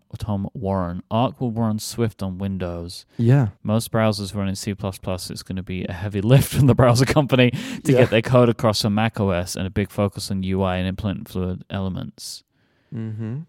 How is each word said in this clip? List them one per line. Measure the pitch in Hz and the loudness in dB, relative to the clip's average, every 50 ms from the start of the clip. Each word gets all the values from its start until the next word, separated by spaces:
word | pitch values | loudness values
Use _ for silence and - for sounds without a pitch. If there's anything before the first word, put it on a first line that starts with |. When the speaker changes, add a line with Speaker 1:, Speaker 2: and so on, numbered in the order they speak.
| - _ - - | -12 _ -14 -10
Speaker 1:
Tom | - - 104 98 98 - - | -6 -4 -4 -4 -4 -6 -8
Warren. | - 110 95 98 95 92 87 87 90 - - | -6 -4 -2 -2 -2 -2 -2 -4 -8 -6 -4
"Arc | 110 113 127 120 - - | 0 0 0 0 -2 -4
will | 131 120 | -4 -4
run | 110 113 117 110 107 107 | -2 -2 0 0 -2 -2
Swift | - - - - 117 110 - - | -6 -6 -4 -2 -2 -2 -2 -4
on | 98 95 92 90 | -6 -6 -6 -4
Windows. | 98 98 98 92 92 87 87 85 85 87 - - - _ _ - | -4 -4 -4 -4 -4 -6 -6 -8 -8 -10 -12 -14 -18 _ _ 0
Speaker 2:
Yeah. | 117 113 131 143 131 98 - _ - | 4 6 6 6 4 2 -2 _ -4
Speaker 1:
Most | 107 107 113 113 - | -2 -2 -2 -2 -2
browsers | - 113 110 110 104 101 101 92 95 | 0 0 2 2 0 -2 -4 -6 -4
run | 104 98 98 | -4 -4 -4
in | 95 | -4
C | - - 110 98 | -4 -6 -6 -6
plus | - - 98 92 - | -4 -6 -6 -8 -6
plus. | - 98 92 90 - - | -6 -6 -6 -6 -8 -10
It's | - - - | -12 -12 -10
gonna | - 98 92 90 | -10 -8 -8 -8
be | - 92 90 90 | -8 -6 -6 -6
a | - - | -6 -6
heavy | 85 98 104 98 101 | -6 -6 -4 -2 0
<laughs> | 95 110 131 | 4 6 6
lift | 139 - - - | 6 6 4 2
from | - 139 131 | 4 4 6
the | 120 | 6
browser | - 131 123 117 117 135 | 6 6 6 6 4 4
company | 127 - 156 147 120 - 127 123 123 113 - - - - - - | 2 2 2 2 4 4 4 4 4 2 0 -6 -8 -10 -4 0
to | - | 4
Speaker 2:
Yeah. | 135 123 | 6 6
Speaker 1:
get | 123 117 | 6 6
their | - 113 | 4 2
code | 110 - 127 123 123 117 | 2 4 6 6 6 6
across | 113 - - 113 104 - | 4 2 2 0 2 2
for | - 113 | 0 0
Mac | 101 107 110 113 - - | 0 0 0 0 0 0
O | 107 98 | 0 0
S | 90 87 90 90 - | 0 0 -2 -4 -4
and | - 95 | -6 -6
a | 95 | -4
big | - 107 101 - | -2 -2 -4 -2
focus | - - 104 101 - - - - | 0 0 0 0 -2 -4 -6 -6
on | 101 95 95 | -4 -4 -2
U | 92 95 95 95 | -2 0 0 0
I | 92 90 92 | 0 0 0
and | 92 95 | -2 -2
implement | 95 - - 101 92 - - - | -4 -4 -4 -4 -4 -4 -8 -8
fluid | - 95 90 90 92 - - - | -6 -4 -4 -4 -4 -6 -8 -8
elements." | - 98 95 95 90 90 87 - - - - - - - - _ _ _ _ _ _ _ _ _ - | -6 -6 -4 -4 -4 -6 -8 -10 -12 -14 -14 -14 -14 -16 -18 _ _ _ _ _ _ _ _ _ -10
Speaker 2:
Mm-hmm. | 117 113 110 110 107 113 107 120 143 170 | -10 -8 -8 -8 -8 -8 -8 -8 -8 -10